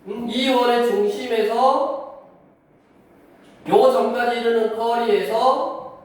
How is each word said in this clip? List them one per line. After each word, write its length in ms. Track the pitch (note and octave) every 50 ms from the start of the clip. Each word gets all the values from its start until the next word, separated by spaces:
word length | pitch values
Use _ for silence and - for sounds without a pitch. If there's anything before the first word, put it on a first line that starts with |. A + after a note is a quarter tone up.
| _ F#3+
음, 200 | G#3+ A#3 A#3 G#3
이 200 | G#3 B3 C4+ C4
원의 340 | C4 B3 B3 A#3+ A#3+ A#3+ A#3+ A#3+
중심에서 1120 | G#3 G3+ G#3 G#3 - - B3+ B3 A#3 A3 G#3 G#3+ A#3 A#3+ B3+ C4 C4+ C#4+ C#4 - - - - - - - - - - _ _ _ _ _ _ _ _ _ _ _ _ _ _ _ _ _ _ _ _ _ - - - - - -
요 240 | - G#4+ - -
점까지 480 | B3+ B3+ A#3 A#3 A#3 B3 A#3+ A#3+ A#3+ A#3
이르는 360 | A3+ A#3 A#3 A3+ A3 G#3+ G#3+
거리에서 1200 | A3+ A3+ A#3 A#3 A#3+ A#3 A3 G3+ F#3+ F#3+ G#3 A3 A3 B3 C4 - - - - - - - - - -